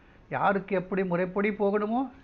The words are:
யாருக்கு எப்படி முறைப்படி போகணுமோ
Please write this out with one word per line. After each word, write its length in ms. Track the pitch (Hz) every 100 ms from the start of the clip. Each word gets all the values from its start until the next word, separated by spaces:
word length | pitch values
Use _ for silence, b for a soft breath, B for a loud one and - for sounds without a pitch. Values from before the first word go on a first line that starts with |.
| b b -
யாருக்கு 460 | 131 170 196 190 185
எப்படி 280 | 180 196
முறைப்படி 460 | 190 175 180 196 208
போகணுமோ 520 | 208 202 208 214 240 262 -